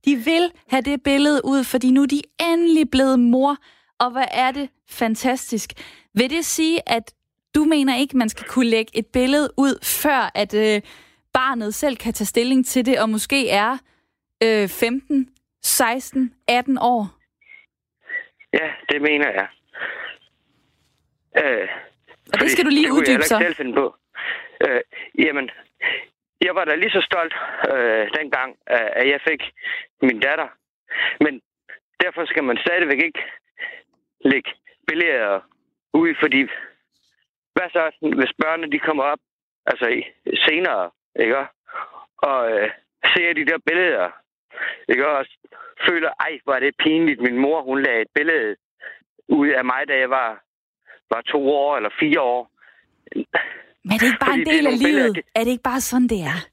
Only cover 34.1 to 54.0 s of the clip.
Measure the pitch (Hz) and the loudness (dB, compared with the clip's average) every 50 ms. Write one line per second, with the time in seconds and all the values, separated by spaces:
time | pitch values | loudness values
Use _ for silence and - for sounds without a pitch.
34.1 | _ _ - 135 143 131 - - - _ _ _ _ _ _ - 156 165 175 165 | _ _ 0 0 0 0 -2 -6 -14 _ _ _ _ _ _ -4 -2 0 0 0
35.1 | 143 123 110 101 98 95 - _ _ _ _ _ _ _ _ _ - 160 165 165 | 0 0 0 0 -2 -2 -4 _ _ _ _ _ _ _ _ _ 2 2 2 2
36.1 | 147 - 156 147 127 135 135 - - - - - _ _ _ _ _ _ _ _ | 2 0 0 2 2 0 0 -2 -6 -14 -14 -18 _ _ _ _ _ _ _ _
37.1 | _ _ _ _ _ _ _ _ _ 185 180 175 - 170 160 156 - _ 156 151 | _ _ _ _ _ _ _ _ _ -2 -2 0 -2 -2 -2 -2 -4 _ -4 -2
38.1 | - 135 131 123 - - 156 156 160 165 165 147 143 143 - 160 156 143 131 143 | 0 0 0 -2 -2 -4 -2 -2 -2 -4 -4 -6 -6 -4 -2 -2 -2 0 -2 -2
39.1 | 147 143 _ _ _ _ _ _ _ _ _ - 131 - 123 117 120 117 - - | -2 -4 _ _ _ _ _ _ _ _ _ -4 -2 0 0 -2 -2 -2 -6 -8
40.1 | _ _ _ - - - - - 156 165 185 170 127 101 90 87 _ _ _ _ | _ _ _ -6 -2 0 0 2 2 0 0 0 0 -2 -4 -4 _ _ _ _
41.1 | _ - 110 110 123 139 139 - _ _ _ - - - - - - - - _ | _ -2 0 0 0 -2 -4 -6 _ _ _ -16 -14 -14 -14 -14 -18 -20 -20 _
42.1 | _ - - 143 135 131 120 113 113 101 107 107 - - _ _ _ _ - - | _ -2 0 0 0 0 0 0 0 0 0 -2 -4 -12 _ _ _ _ 0 0
43.1 | - 180 170 170 170 151 151 135 165 160 _ 156 165 175 185 175 139 104 90 87 | 2 2 2 0 0 0 0 -2 -2 0 _ 0 0 2 2 2 2 0 -2 -4
44.1 | - - _ _ _ _ _ _ - - - - - - - - 127 127 139 151 | -6 -14 _ _ _ _ _ _ -12 -8 -8 -8 -8 -8 -2 -2 0 0 2 0
45.1 | 147 135 135 - - _ _ _ - - - - _ - - - 175 165 160 160 | 0 -2 -4 -6 -14 _ _ _ -20 -20 -20 -20 _ -2 0 0 0 2 -2 -2
46.1 | - - 143 156 160 131 _ 139 135 127 131 143 139 - - 156 156 160 165 156 | -2 -4 -6 -6 -6 -8 _ -2 -2 0 0 -2 -2 0 0 2 2 2 2 2
47.1 | 139 117 123 127 120 123 135 143 160 160 135 131 131 139 139 139 120 113 110 _ | 0 0 -2 0 0 2 0 2 0 -2 -2 -2 -4 -2 -2 -2 -2 -2 -4 _
48.1 | _ 147 151 165 165 143 113 107 101 _ _ _ _ _ - - - - _ _ | _ -2 -2 0 0 0 -2 -4 -6 _ _ _ _ _ -20 -20 -20 -20 _ _
49.1 | _ _ _ - - 147 143 147 139 127 127 127 127 131 147 143 143 131 131 127 | _ _ _ 0 2 2 2 2 2 0 0 -2 -4 -4 -2 -2 0 0 0 0
50.1 | 131 131 123 113 107 98 _ _ _ _ _ _ _ _ _ _ - _ _ _ | 0 0 -2 -4 -6 -10 _ _ _ _ _ _ _ _ _ _ -20 _ _ _
51.1 | 113 117 - - - 147 139 135 147 143 139 147 147 127 107 104 - - 160 151 | -6 -6 -4 -2 -2 0 2 2 2 2 2 0 0 -2 -2 -4 -4 -2 0 0
52.1 | 147 165 139 123 120 123 120 _ _ _ _ - _ _ _ _ _ _ _ - | 2 0 0 0 -2 -4 -6 _ _ _ _ -20 _ _ _ _ _ _ _ -10
53.1 | - - - _ - - - - - - - _ _ _ _ 180 208 220 | -8 -8 -8 _ -6 -6 -6 -6 -12 -18 -20 _ _ _ _ -2 0 2